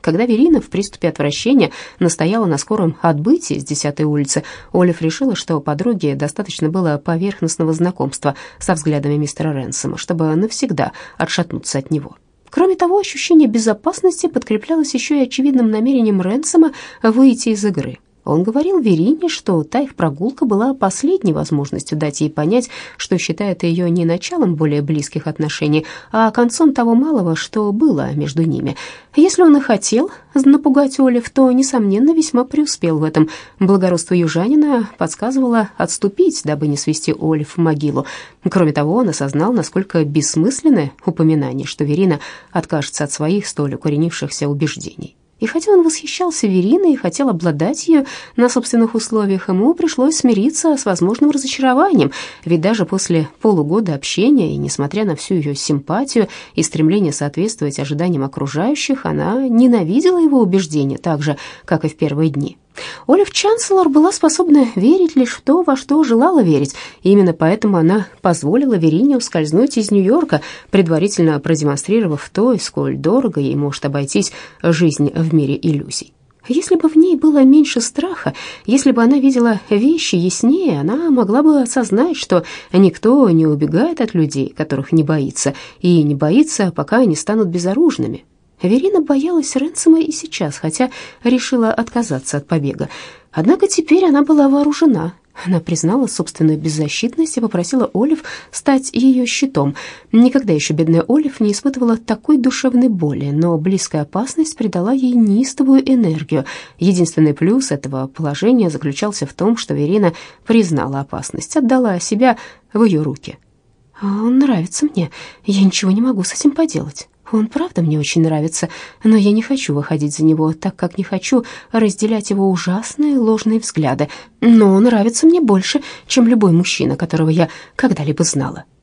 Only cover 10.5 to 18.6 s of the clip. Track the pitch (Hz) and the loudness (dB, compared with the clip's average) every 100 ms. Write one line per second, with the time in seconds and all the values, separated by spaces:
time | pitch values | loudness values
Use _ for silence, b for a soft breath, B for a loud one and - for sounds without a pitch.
10.5 | - 269 160 131 B B B 165 - 170 | -2 -4 -2 -4 B B B -4 -4 -4
11.5 | - - 139 135 156 139 - _ _ _ | -6 -6 -8 -4 -6 -6 -20 _ _ _
12.5 | - 381 370 349 392 381 - - 320 277 | 0 0 2 2 0 -2 -8 4 4 6
13.5 | 226 220 214 - - 370 - 349 - - | 2 0 -2 -4 -2 -2 0 -4 -4 -2
14.5 | 214 - 330 285 247 - 294 254 - 269 | -4 -2 -2 0 -4 -2 0 0 0 0
15.5 | 262 226 214 240 269 226 196 180 233 311 | 2 2 2 0 2 2 0 0 -2 0
16.5 | 339 320 269 B B 233 220 269 226 - | 4 2 2 B B 0 6 4 4 -2
17.5 | 214 208 165 131 127 _ _ - 151 190 | -2 -2 -2 -6 -10 _ _ -2 0 0
18.5 | 233 | 0